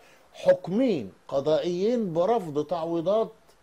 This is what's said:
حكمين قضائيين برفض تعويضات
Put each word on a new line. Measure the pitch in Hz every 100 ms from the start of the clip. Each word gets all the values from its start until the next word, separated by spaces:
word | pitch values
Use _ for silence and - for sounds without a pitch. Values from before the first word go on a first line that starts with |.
| - - _
حكمين | - 185 180 170 196 269 165 98 - -
قضائيين | 185 151 156 165 175 208 247 202
برفض | 160 185 233 170 143 151
تعويضات | 175 165 170 165 214 220 - _ _